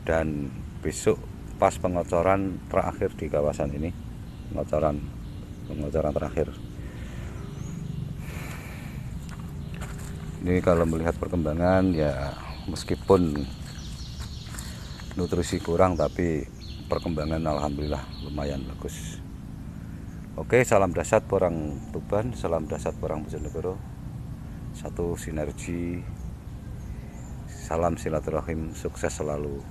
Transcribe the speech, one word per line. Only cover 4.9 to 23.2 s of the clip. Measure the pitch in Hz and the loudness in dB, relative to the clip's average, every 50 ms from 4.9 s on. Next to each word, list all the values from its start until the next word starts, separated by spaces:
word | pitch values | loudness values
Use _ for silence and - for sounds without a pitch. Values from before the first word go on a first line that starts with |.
| 73 73 71 - - - - - - - - - - - - - | 2 2 -4 -6 -8 -8 -10 -8 -10 -10 -10 -10 -10 -10 -8 -8
pengocoran | 73 76 73 73 73 78 76 76 | -6 -4 -4 0 2 2 2 4
terakhir. | 71 73 78 71 - 82 76 73 - - - - - - - - - - - - - - - - - - - - - - - - - - - - - - - - - - - - - - - - - - - - - - - - - - - - - - - - - - - - - - - - - - - - - - - - - - - - - - - | 2 2 0 0 0 0 0 0 -2 -10 -10 -10 -10 -8 -8 -8 -8 -8 -8 -8 -8 -8 -8 -8 -8 -8 -8 -8 -8 -8 -6 -6 -6 -6 -6 -6 -6 -4 -4 -6 -6 -6 -8 -8 -6 -6 -6 -6 -8 -8 -8 -8 -8 -8 -8 -8 -8 -6 -6 -6 -8 -8 -8 -8 -8 -8 -8 -8 -8 -8 -8 -8 -6 -8 -6 -8 -6 -8 -8 -8 -8 -8 -8 -8 -8 -4 2
Ini | 87 90 92 | 4 4 6
kalau | 87 92 87 85 85 82 | 8 8 8 8 8 6
melihat | 80 80 80 85 82 | 4 4 4 2 2
perkembangan | - 85 82 - 87 80 76 76 82 87 90 92 95 95 95 87 | 2 0 0 2 2 2 2 2 4 6 8 8 8 8 6 6
ya, | 78 76 73 69 67 69 69 67 - - - - - - | 4 4 2 2 0 -2 -4 -4 -6 -8 -10 -8 -8 -6
meskipun | - 85 76 - - 90 - - - 98 92 90 82 73 73 69 65 65 - - - - - - - - - - - - - - - - - - - - - - - - - - - - - - - - | -6 -6 -6 -2 -2 -2 -2 6 8 8 8 8 4 2 0 -2 -4 -6 -8 -8 -10 -8 -10 -8 -8 -8 -8 -8 -10 -8 -8 -8 -8 -8 -8 -8 -8 -8 -8 -8 -8 -10 -10 -10 -10 -10 -10 -10 -6 -2
nutrisi | - 90 82 - 87 85 - - 87 - | -2 0 2 2 2 2 2 0 -2 0
kurang, | - 85 85 92 92 87 | 2 6 6 8 6 8
tapi | 76 76 73 - - 87 85 80 73 - - - - - - - - - - | 4 2 2 4 2 2 4 4 2 0 -4 -10 -12 -10 -10 -10 -10 -4 -2
perkembangan | - 76 - 85 82 76 76 80 80 80 80 | -2 0 0 0 0 0 0 0 0 2 2
alhamdulillah | 78 76 71 73 73 71 71 76 73 73 71 - - - - - | 2 2 2 2 0 0 0 0 0 0 -2 -2 -6 -8 -8 -8
lumayan | 71 71 73 71 71 69 69 65 | -6 -4 -2 -2 -2 -2 -4 -4
bagus. | 64 64 - - - - - - - - - - - - - - - - - - - - - - - - - - - - - - - - - | -6 -8 -6 -6 -8 -6 -6 -8 -8 -8 -8 -10 -10 -10 -10 -10 -10 -10 -10 -10 -10 -8 -8 -10 -10 -10 -10 -10 -10 -10 -10 -10 -8 -6 -6
Oke, | - - - 123 127 | 0 6 6 6 8
salam | - 117 101 98 92 80 | 8 8 8 8 6 4
dahsyat | 90 82 - - 110 - | 0 2 6 6 4 6
porang | - 98 95 92 87 85 80 76 76 69 71 71 - | 6 4 6 6 4 4 2 -2 -2 -4 -6 -8 -6
Tuban, | - 82 80 - - 101 113 127 | -6 -6 -2 0 0 2 2 0
salam | 113 - - 90 82 80 80 | -2 -2 0 2 2 2 2
dahsyat | 71 76 73 - 85 76 | 0 -4 -2 -2 -2 -2
porang | - 85 78 80 78 | -2 -2 -2 -2 -2